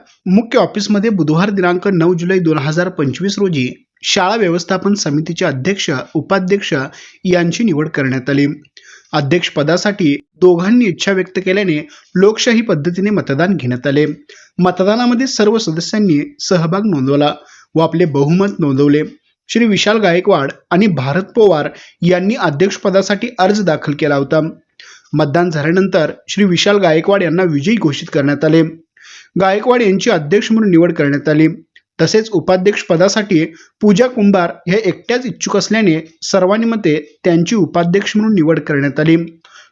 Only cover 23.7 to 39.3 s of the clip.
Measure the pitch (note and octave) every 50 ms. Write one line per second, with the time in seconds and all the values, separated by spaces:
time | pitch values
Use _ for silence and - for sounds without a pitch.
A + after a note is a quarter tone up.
23.7 | D3+ - - D#3 C#3+ D3 D#3 D3 C#3+ C#3 C#3 B2+ D#3+ D#3 D3+ D#3+ - - _ _
24.7 | _ - - - - - _ _ - D3+ D3+ C#3+ C3+ E3+ F3 F3+ D#3 D3+ C#3+ D#3+
25.7 | F3 F#3+ G3 F#3 G3 F3 D3+ - - - _ - - F#3+ G#3 F#3+ F3 E3 - G3+
26.7 | G3+ G3+ G3 E3 D#3 E3 E3 - G3+ G3 F3+ D#3+ D#3 F3+ F#3 E3+ D3 C#3 C3+ G3
27.7 | A#3+ G#3+ - D3+ C3+ - E3+ - - D3+ C3+ C#3+ C#3+ D3 D#3+ D#3 D#3 E3 D#3+ D#3+
28.7 | D#3+ - _ _ _ _ - - - - - _ - F3 F#3+ F#3+ G3 G#3+ A3 B3
29.7 | B3 B3 A#3 G3 F#3+ F#3+ - A#3+ G3+ E3 D3 D3 F#3+ A3 A3 - A3 A3+ A3 G3
30.7 | F3 D#3+ F3 F3 E3+ E3 D3 C#3+ C#3 C#3+ C#3+ D#3 D3+ D3+ D#3 D#3+ D#3+ - - _
31.7 | _ _ _ _ _ - E3 D#3+ - A3 A3 A3 G#3 E3 - - F#3 F#3 F#3 G#3
32.7 | G#3 F#3+ - - F3 D#3+ F3+ G3 G3 A3 G3+ - F#3+ D#3 E3 E3 - - - _
33.7 | _ - G#3+ G#3 G3+ F#3 B3 B3+ B3+ A#3+ G3+ G3+ G3+ F#3 E3+ E3+ - - - E3+
34.7 | F#3 A3+ A3 F3+ D3+ - - - A#3+ B3+ C4 A3 - - - - G#3 G3 F3+ -
35.7 | G#3 A3 G#3+ F3+ D#3 D#3+ D#3+ - _ - - - - F#3+ F3+ F#3 G#3 A3+ A3+ A3+
36.7 | A3+ G#3 F#3 D#3+ D3+ D#3+ - - _ _ - F3+ E3+ E3 E3+ - A#3+ G#3+ E3 -
37.7 | - E3+ E3+ F3 F3 G3 G3 - - G#3+ G#3+ A3 G#3+ F3+ D3+ D#3+ D#3+ D3+ - -
38.7 | D3+ C#3 C#3 C#3+ C3+ D3+ D3+ D#3+ E3 E3+ E3+ E3